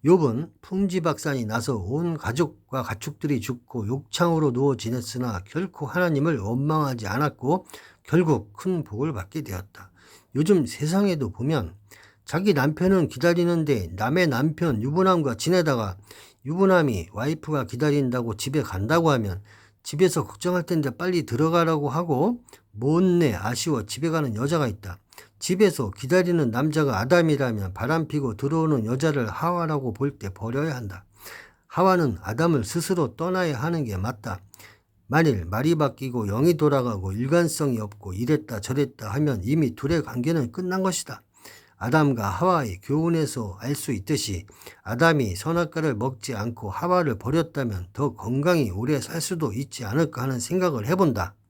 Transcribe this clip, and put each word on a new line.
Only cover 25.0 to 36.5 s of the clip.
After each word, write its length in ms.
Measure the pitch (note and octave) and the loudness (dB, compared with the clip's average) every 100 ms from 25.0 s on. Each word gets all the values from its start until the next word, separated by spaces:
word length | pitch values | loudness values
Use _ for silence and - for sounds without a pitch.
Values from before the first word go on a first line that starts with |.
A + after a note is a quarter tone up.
| _ - - _ | _ -20 -20 _
집에서 520 | - F#3 G#3 - G#2+ | -2 4 4 4 -4
기다리는 600 | - C3 F3+ F3+ E3+ B2+ | -6 2 4 4 2 2
남자가 500 | A#2 D3+ D3+ C#3+ A2+ | 2 0 2 2 2
아담이라면 720 | B2+ F3 E3 C#3+ C3 A2 F#2+ | 4 6 6 2 2 0 -4
바람피고 640 | F#2+ A#2+ D#3+ D#3 D3+ C3 G2+ | -4 0 0 0 -2 -2 -2
들어오는 480 | C#3 D#3+ D#3+ C#3 | -2 0 2 2
여자를 440 | A2 C3 D#3+ C#3+ A2+ | 0 0 0 0 -2
하와라고 640 | - E3 F3 D#3+ D3+ B2+ | -2 -2 -2 -2 -2 -2
볼 260 | G2+ C#3 C#3 | -2 -4 -4
때 100 | F#2+ | -10
버려야 480 | F#2 A2+ C3 D#3+ B2+ | -8 -4 -2 -2 -4
한다. 280 | G#2 F#2 _ _ - - - _ _ | -8 -12 _ _ -20 -20 -20 _ _
하와는 520 | - F#3+ F#3 D3+ F2+ | 2 4 4 2 -2
아담을 420 | - B2 E3+ D3 | -6 0 2 2
스스로 520 | A2 E3+ D#3 F3+ B2+ G2+ | 0 -4 -2 0 0 -2
떠나야 420 | E3+ F#3 F3 B2+ | -4 0 -2 -2
하는 260 | D#3 E3+ | -2 -2
게 120 | B2 F#2+ | -4 -4
맞다. 440 | G#2 - - G#2 - - - - _ _ - | -4 -6 -10 -10 -12 -20 -20 -20 _ _ 0
만일 380 | C#3+ D#3+ G#2 | 2 4 2
말이 300 | E2 G#2 D3+ | -2 -2 0
바뀌고 520 | E3 C#3+ - C3+ A#2+ G2+ | 2 0 -2 -6 -2 -2
영이 280 | G#2+ D#3+ | 2 2